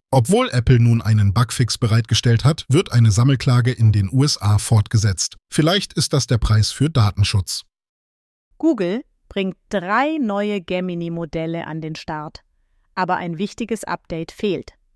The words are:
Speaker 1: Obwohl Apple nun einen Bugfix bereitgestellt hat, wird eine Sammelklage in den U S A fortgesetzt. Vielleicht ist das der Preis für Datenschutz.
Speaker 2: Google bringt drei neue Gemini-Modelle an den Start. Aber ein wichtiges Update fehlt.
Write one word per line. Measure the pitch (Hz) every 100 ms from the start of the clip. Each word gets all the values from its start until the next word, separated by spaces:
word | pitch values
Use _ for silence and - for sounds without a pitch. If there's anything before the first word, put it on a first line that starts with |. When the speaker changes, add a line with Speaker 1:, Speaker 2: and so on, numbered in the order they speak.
| _
Speaker 1:
Obwohl | 131 117 214 254
Apple | 123 117 123
nun | 117 117
einen | 110 107 101
Bugfix | 95 123 - 120 -
bereitgestellt | 110 113 113 113 123 117 143
hat, | 160 -
wird | - -
eine | 120 117
Sammelklage | 101 127 131 - 123 120
in | 120 113
den | 107 98
U | 131
S | 147 -
A | 101 104
fortgesetzt. | - 110 - 110 104 95 - - _
Vielleicht | - 156 196 -
ist | - -
das | 143 -
der | 117
Preis | - 107 107
für | - 143
Datenschutz. | 143 104 101 101 104 - - - _ _ _ _ _ _ _ _ -
Speaker 2:
Google | 320 247 175 220 - _ -
bringt | 202 190 - -
drei | 202 175 220 294 320
neue | 226 202 208 208
Gemini-Modelle | 165 180 185 170 170 170 170 165 160 165 -
an | 160
den | 156 156
Start. | - 156 151 - _ _ _ _ _
Aber | - 180 180
ein | 175 160
wichtiges | 202 - 233 220
Update | - 175 - 165 165
fehlt. | - 208 151 - - _